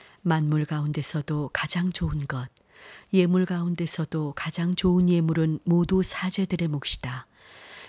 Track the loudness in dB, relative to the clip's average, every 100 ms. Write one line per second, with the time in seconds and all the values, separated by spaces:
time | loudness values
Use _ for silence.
0 | -20 _ 0 2 2 2 0 -2 -2 -4
1 | -4 -4 -4 -4 -4 -4 -2 -2 -2 -2
2 | -2 -2 -4 -6 -8 _ _ -20 -20 -20
3 | 0 2 4 4 2 0 -2 -2 -4 -4
4 | -2 -2 -4 -6 -8 -2 -2 2 4 4
5 | 6 4 4 2 2 0 2 2 4 2
6 | 0 -2 -4 -2 -2 -2 -2 -2 -4 -4
7 | -4 -8 -10 _ -20 -20 -20 -20